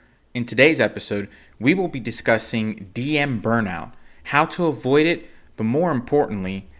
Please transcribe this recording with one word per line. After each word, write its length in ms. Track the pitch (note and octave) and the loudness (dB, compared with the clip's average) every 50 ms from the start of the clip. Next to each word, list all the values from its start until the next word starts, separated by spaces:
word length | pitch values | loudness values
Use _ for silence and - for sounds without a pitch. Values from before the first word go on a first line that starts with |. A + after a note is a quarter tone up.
| _ _ _ _ _ _ - | _ _ _ _ _ _ -8
In 100 | B2 A#2 | -6 -6
today's 340 | A#2+ - A#2 C3 D#3+ D#3 C3 | -2 4 6 6 6 6 4
episode, 500 | A#2 G#2 - G2+ - - G#2 G2+ G2+ G2 - - - - _ - | 2 0 0 -4 -8 -6 -6 -6 -6 -8 -12 -20 -20 -20 _ -2
we 140 | G#2+ C3 F3 | 0 0 2
will 140 | F#3+ F#3 E3+ | 2 0 -2
be 120 | - C3+ | -4 -6
discussing 920 | G#2+ A#2 A2+ - - - A#2 A2 - - - A2+ A2 A2 G#2+ - G2 F#2 F2+ | -8 -6 -6 -4 0 0 0 0 0 -2 -2 -2 -2 -2 -4 -8 -12 -10 -8
D 240 | A#2+ B2 C#3+ D3+ D3 | -6 -4 -2 0 0
M 240 | C#3+ C#3+ B2+ G#2+ | 0 -2 -2 -2
burnout, 520 | - A2+ A2+ A#2 A2 F#2 F2 E2 D#2 - - - - - - - - | -2 0 0 0 0 -2 -4 -6 -8 -12 -14 -20 -20 -20 -20 -20 -10
how 200 | - - C#3+ D#3+ | -2 2 2 2
to 220 | D#3+ - - F3 E3 | 2 0 -2 -2 -2
avoid 400 | C#3 G#2+ - B2+ C3+ D3 D#3 E3 | -2 -2 0 2 4 4 4 4
it, 240 | E3+ - - - - - - - - | 2 -2 -6 -12 -20 -20 -20 -18 -8
but 80 | - A2 | -4 -2
more 260 | A2 A#2+ D3 F3 F3 | 0 0 0 0 0
importantly, 800 | D3+ B2 A#2 - D3 D3 B2+ - - G2+ F#2 F#2 F#2+ G2 F#2+ - - - | 0 -2 -2 0 2 2 2 0 -2 -4 -4 -6 -6 -8 -10 -14 -18 -20